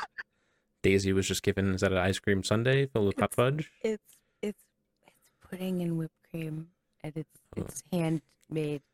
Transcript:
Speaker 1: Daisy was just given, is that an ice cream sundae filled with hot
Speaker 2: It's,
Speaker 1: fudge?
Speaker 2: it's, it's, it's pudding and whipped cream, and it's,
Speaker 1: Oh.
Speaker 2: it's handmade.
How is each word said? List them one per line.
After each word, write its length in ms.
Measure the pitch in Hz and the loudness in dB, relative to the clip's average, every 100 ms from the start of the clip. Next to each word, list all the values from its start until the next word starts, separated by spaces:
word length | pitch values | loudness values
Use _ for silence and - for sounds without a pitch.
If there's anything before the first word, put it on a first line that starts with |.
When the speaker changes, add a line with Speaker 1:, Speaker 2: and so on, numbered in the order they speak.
| - - - _ _ _ _ _ | -10 -12 -16 _ _ _ _ _
Speaker 1:
Daisy 300 | 95 98 98 | 4 4 4
was 140 | 95 95 | 2 2
just 160 | 92 | 0
given, 320 | 101 98 98 | 0 2 2
is 60 | 92 | 2
that 100 | 95 | 2
an 60 | 92 | 2
ice 180 | 92 95 | 2 0
cream 240 | - 98 | 0 0
sundae 440 | - 110 127 135 135 | 2 0 2 2 0
filled 180 | 113 98 | 0 0
with 120 | - | 2
hot 60 | - | 0
Speaker 2:
It's, 60 | |
Speaker 1:
fudge? 360 | - 127 151 - _ | 2 2 0 -6 _
Speaker 2:
it's, 200 | 220 214 _ _ _ _ | -4 -4 _ _ _ _
it's, 220 | 214 - _ _ _ _ _ | -8 -8 _ _ _ _ _
it's 100 | _ _ _ - | _ _ _ -16
pudding 340 | 185 185 180 | -8 -6 -4
and 140 | 170 165 | -2 -4
whipped 160 | 160 _ _ | -6 _ _
cream, 380 | 165 160 156 165 _ _ _ | -10 -8 -10 -12 _ _ _
and 100 | 156 | -10
it's, 240 | 160 - _ _ | -10 -12 _ _
Speaker 1:
Oh. 60 | - | -10
Speaker 2:
it's 220 | - - - | -10 -12 -4
handmade. 880 | 175 160 160 - _ - 156 147 147 - | -2 0 -2 -6 _ -8 -6 -4 -6 -10